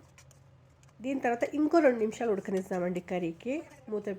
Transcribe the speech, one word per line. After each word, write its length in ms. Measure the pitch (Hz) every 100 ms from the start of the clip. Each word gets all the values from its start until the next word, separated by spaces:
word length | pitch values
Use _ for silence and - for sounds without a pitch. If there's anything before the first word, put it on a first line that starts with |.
| - - - - - - - _ - -
దీని 180 | 247 269
తర్వాత 360 | 247 240 285 294
ఇంకో 240 | 302 339
రెండు 200 | 294 240
నిమిషాలు 320 | 220 - 233
ఉడకనిస్తామండి 680 | 196 - 190 190 185 180 180
కర్రీకి. 640 | - 180 170 165 240 302 - - -
మూత 160 | 214 202